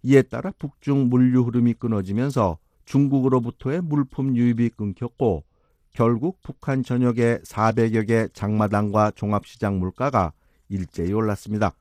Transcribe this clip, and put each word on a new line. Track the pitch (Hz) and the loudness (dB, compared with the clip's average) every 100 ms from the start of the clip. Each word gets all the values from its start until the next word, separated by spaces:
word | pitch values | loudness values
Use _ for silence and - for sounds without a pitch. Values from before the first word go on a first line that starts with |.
이에 | 127 135 | 6 4
따라 | 131 117 196 - | 4 -6 -8 -10
북중 | 143 _ - 139 127 | -14 _ -2 0 2
물류 | 127 127 123 | 4 4 4
흐름이 | 120 120 120 | 2 2 0
끊어지면서 | 117 120 107 95 104 135 131 98 85 _ _ | 0 -4 -4 -2 -4 -2 0 0 -2 _ _
중국으로부터의 | - 139 139 135 131 127 117 - 131 160 | -2 0 2 2 2 0 -2 -8 -6 -4
물품 | 170 147 135 - 135 | -2 -2 -2 -4 -2
유입이 | 123 120 117 117 | 2 0 2 -2
끊겼고 | - 104 92 120 - 120 80 - _ _ _ _ | -2 -8 -8 -12 -2 -2 -2 -6 _ _ _ _
결국 | - 117 117 156 - | 0 0 2 -4 -8
북한 | - - - 135 | -18 -12 -4 -4
전역의 | 123 123 123 117 117 117 | -2 0 0 2 0 -2
사백여 | - - 110 110 113 110 | -6 -2 0 2 0 0
개 | 104 113 107 | 0 0 -2
장마당과 | - 104 107 107 104 104 107 107 | -6 -4 0 0 0 0 0 0
종합시장 | - 104 104 - - 104 98 | -2 -4 -4 -6 -6 -4 -2
물가가 | 90 - 135 123 85 - _ _ _ | -4 -4 -2 0 -2 -6 _ _ _
일제히 | 98 90 - 87 | -8 -8 -6 -4
올랐습니다. | 107 110 101 - 107 101 - | -2 -2 -4 -6 -2 -2 -4